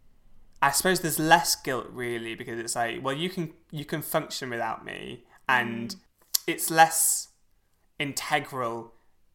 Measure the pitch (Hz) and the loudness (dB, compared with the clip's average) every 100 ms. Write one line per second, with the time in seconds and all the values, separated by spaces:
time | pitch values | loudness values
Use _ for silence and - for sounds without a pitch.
0 | - - - - - - 143 - 185 180 | -20 -20 -20 -20 -20 0 2 4 2 2
1 | 165 139 156 - - - 147 127 - 117 | 0 0 6 6 6 -2 -2 -4 -4 -6
2 | 120 117 113 110 120 117 117 127 117 117 | -4 -4 -6 -8 -8 -8 -4 -2 -2 -2
3 | 131 143 180 185 160 - _ 151 147 160 | -4 -2 -4 -4 -6 -8 _ -10 -6 -6
4 | - 160 147 - 131 117 113 - - - | -2 -4 -4 -8 -6 -4 -4 -6 -10 -10
5 | 123 123 _ - - 123 120 117 117 - | -10 -14 _ -10 0 2 2 -4 -8 -10
6 | _ _ _ - - 160 - 160 165 - | _ _ _ -4 -2 -2 2 8 8 8
7 | - - - _ _ _ _ _ _ - | 2 0 -4 _ _ _ _ _ _ -6
8 | 143 127 - 151 139 135 117 117 113 - | -6 -4 -2 -2 0 -4 -4 -4 -10 -20
9 | _ _ _ | _ _ _